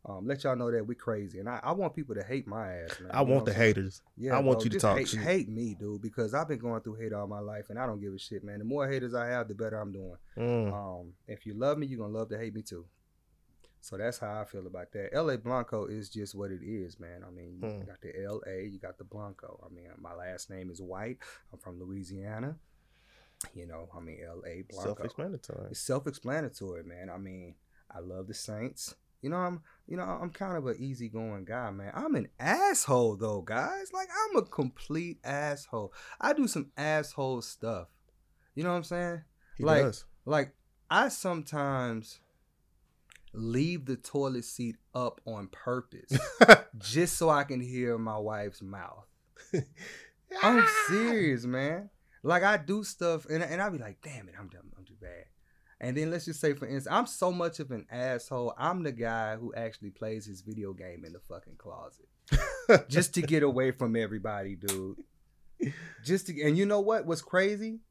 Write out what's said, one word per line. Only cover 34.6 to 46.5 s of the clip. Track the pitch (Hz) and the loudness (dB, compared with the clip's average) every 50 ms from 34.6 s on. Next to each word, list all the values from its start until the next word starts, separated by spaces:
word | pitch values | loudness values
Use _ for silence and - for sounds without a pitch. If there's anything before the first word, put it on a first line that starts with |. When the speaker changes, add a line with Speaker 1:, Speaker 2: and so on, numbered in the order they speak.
| 139 127 - - - - 147 160 175 175 165 _ - | -2 -2 -4 -10 -8 -4 -4 -2 -2 -4 -8 _ -6
Speaker 1:
asshole. | 123 139 143 147 147 143 143 - - - 113 101 98 - - - - - _ | -4 -2 -2 0 -2 -2 -4 -6 -8 -6 -6 -6 -6 -10 -16 -18 -18 -8 _
I | - 269 | 2 2
do | 294 302 269 | 4 4 2
some | 214 - - 139 - _ | 2 2 -2 -4 -4 _
asshole | - 147 156 156 151 147 - - - 139 131 131 120 | -2 0 2 2 2 0 -2 -4 -2 -2 -2 -2 -4
stuff. | 113 - - _ - 113 110 90 87 - _ _ _ _ _ _ _ _ _ _ _ _ _ | -6 -10 -10 _ -4 -4 -4 -4 -6 -12 _ _ _ _ _ _ _ _ _ _ _ _ _
You | 143 160 | -4 -2
know | 180 | 0
what | 175 | 0
I'm | 175 165 | -2 -2
saying? | - 175 175 175 175 170 165 160 _ _ _ _ _ - | -4 -4 -2 -2 -2 -4 -6 -10 _ _ _ _ _ -6
Speaker 2:
He | - - | 0 4
Speaker 1:
Like, | 156 156 147 139 | 6 6 8 6
Speaker 2:
does. | 123 104 - - - - - _ | 4 2 -4 -12 -18 -20 -12 _
Speaker 1:
like, | - 151 151 135 139 _ _ _ _ _ _ _ _ | 2 2 2 2 0 _ _ _ _ _ _ _ _
I | - - 294 254 | 6 6 6 6
sometimes | - - - 185 175 160 151 - 156 147 143 139 135 131 123 120 113 113 107 - - - _ _ _ _ _ _ _ _ _ _ _ _ _ _ _ _ _ _ - - - - - | 2 -2 -2 -2 -2 -2 -4 -4 -2 -2 0 0 0 0 0 -2 -2 -4 -8 -10 -18 -20 _ _ _ _ _ _ _ _ _ _ _ _ _ _ _ _ _ _ -20 -20 -20 -14 -10
leave | 110 113 113 113 131 151 165 175 160 131 | -6 -4 0 2 2 2 2 0 -4 -4
the | 127 127 | -4 -6
toilet | 123 - - - 143 139 135 131 123 117 | -6 -6 -4 -2 0 0 0 -2 -4 -6
seat | - - - 123 117 110 - _ _ - | -8 -6 -4 -4 -6 -6 -8 _ _ -4
up | 127 123 117 - - _ | -2 -2 -2 -4 -6 _
on | 117 113 104 101 | -8 -8 -8 -8
purpose | 92 - - - 127 123 127 - _ - - - - 139 131 622 571 - - | -12 -14 -8 -4 -2 -2 -2 -4 _ -18 -20 -4 0 0 0 0 -2 8 10
Speaker 2:
<laughs> | 233 - | 12 12